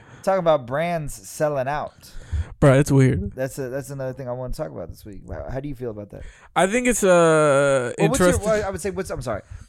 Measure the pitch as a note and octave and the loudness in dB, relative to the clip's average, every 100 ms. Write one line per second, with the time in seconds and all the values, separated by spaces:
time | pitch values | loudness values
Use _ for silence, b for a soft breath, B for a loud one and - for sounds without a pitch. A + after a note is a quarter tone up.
0 | B B - F#3+ E3+ D3+ A#2 C3+ E3+ E3+ | B B -2 0 4 2 0 -4 -2 -4
1 | C#3+ - F#2+ - D3+ C#3+ B2+ D3 A2+ _ | -6 -12 -14 -4 -2 -2 -4 -4 -8 _
2 | - - B B B - D3 C3+ D3 C#3 | -18 -16 B B B 2 6 6 6 4
3 | C3 - G2 A2+ C3 C3+ C3 C3 B2+ C#3 | 4 2 -4 -6 -8 -6 -8 -8 -10 -10
4 | C3 B2+ B2+ B2 B2+ B2 D#3 C3 E2+ - | -10 -10 -10 -10 -8 -8 -10 -10 -14 -14
5 | A2 F#2+ F2+ F2 C#2+ B2+ C#3+ B2+ B2 G#2 | -18 -18 -14 -12 -10 -8 -8 -10 -10 -10
6 | G2+ G2+ - B B - F#3 A#3 B3 A#3 | -12 -14 -16 B B 0 2 2 0 2
7 | F#3+ F3 E3 D#3 D3+ C#3 C#3+ C3+ A#2+ - | 4 6 6 6 6 4 4 2 0 0
8 | D#3+ C4 F3+ F3 G#3 G#3+ G3 F#3+ G3+ F#3 | 2 4 4 4 2 0 -2 -6 -6 -6
9 | F#3+ D#3 B2+ G2+ - B | -6 -6 -6 -6 -8 B